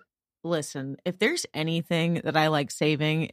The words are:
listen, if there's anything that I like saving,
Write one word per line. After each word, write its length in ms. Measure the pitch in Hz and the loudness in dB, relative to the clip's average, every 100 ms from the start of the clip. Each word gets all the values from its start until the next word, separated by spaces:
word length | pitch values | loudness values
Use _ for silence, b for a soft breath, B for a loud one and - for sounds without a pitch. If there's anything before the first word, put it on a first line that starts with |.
| _ _ _ _ | _ _ _ _
listen, 540 | 165 170 147 143 135 139 | -4 -4 -4 -8 -8 -6
if 140 | 180 180 | -6 0
there's 300 | 226 339 - | 0 0 -6
anything 680 | 147 160 165 - 170 170 170 - | -4 -2 -2 0 0 2 0 0
that 120 | 156 | 2
I 100 | 156 | 4
like 220 | 151 147 | 2 0
saving, 540 | - 151 147 151 160 160 | 0 2 2 2 0 0